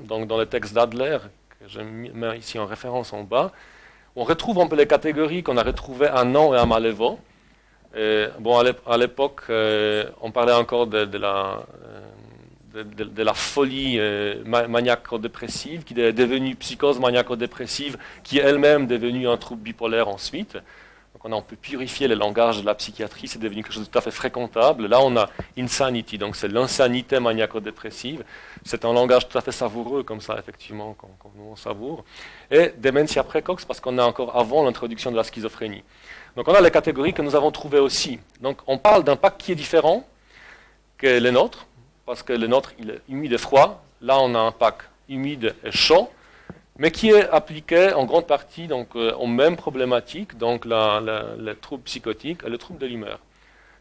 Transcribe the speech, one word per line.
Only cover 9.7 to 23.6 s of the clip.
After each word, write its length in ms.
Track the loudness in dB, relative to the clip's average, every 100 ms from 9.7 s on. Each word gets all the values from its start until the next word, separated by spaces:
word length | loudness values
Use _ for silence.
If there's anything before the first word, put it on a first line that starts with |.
| 0 0 -2 -4 -10
on 100 | -8
parlait 220 | 0 2
encore 340 | 2 2 0 0
de, 200 | 0 -2
de 120 | -4
la, 460 | -4 -2 -4 -8 -14 -20 -20 -20 -20 -20 -20 -20 -20 -20 -20
euh, 80 | -16
de, 0 |
de, 220 | -16 -12
de 180 | -12 -2
la 120 | -2
folie, 600 | 0 -4 0 -2 -2 -2 0
euh, 440 | 0 -2 -4 -6
ma-, 240 | -2 -2 0
maniaco-dépressive, 1160 | 0 2 0 -2 -8 -8 -10 -12 -10 -12 -14
qui 140 | -10 0
est 140 | 0
devenue 440 | 4 2 2 -2 -6
psychose 440 | -12 -2 0 2
maniaco-dépressive, 960 | 2 2 0 -4 -6 -8 -10 -8 -8 -12 -18 -20
qui 160 | -2 2
est 40 |
elle-même 440 | 4 6 6 6 4
devenue 420 | 0 -2 -2 0
un 100 | -2
trouble 240 | -4 -14
bipolaire 460 | -14 -8 -2 0 0
ensuite. 460 | -4 -10 -10 -10 -14 -18 -20 -20 _ _
Donc 100 | -18
on 80 | -8
a 40 | -8
un 60 |
peu 120 | -8
purifié 540 | -20 -12 -10 -8 -2 0
le 80 | 2
langage 440 | 0 2 2 2
de 60 | -2
la 80 |
psychiatrie, 540 | -4 -6 -10 -12 -10 -14
c'est 100 | -8
devenu 240 | -8 -8